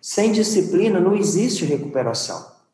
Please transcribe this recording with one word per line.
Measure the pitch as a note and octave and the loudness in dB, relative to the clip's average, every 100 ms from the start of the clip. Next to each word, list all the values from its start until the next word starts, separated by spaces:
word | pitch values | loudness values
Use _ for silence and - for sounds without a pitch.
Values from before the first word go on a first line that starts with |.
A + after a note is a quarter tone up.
Sem | - - A3 | -6 0 2
disciplina, | G#3+ G#3+ G3 - F3+ A3 F#3+ | 2 2 0 0 2 2 2
não | F3+ G3+ | 2 2
existe | G3+ E3+ A#3+ - | 2 2 0 0
recuperação. | - C#3+ C#3+ C3+ A#2 A2+ - F2 - _ _ | -2 -2 -2 -4 -2 -4 -6 -10 -14 _ _